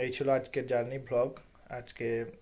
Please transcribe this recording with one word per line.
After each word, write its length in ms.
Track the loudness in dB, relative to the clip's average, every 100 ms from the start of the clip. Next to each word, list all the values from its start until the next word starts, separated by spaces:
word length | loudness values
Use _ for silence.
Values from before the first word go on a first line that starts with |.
এই 60 | -2 0
ছিল 120 | 4 4
আজকের 260 | 2 -4 0
জার্নি 260 | 0 0 -4 0
ভ্লগ। 220 | 2 2 0 -18 -20 -12 -10
আজকে 280 | -10 -4 0 0 -2 -10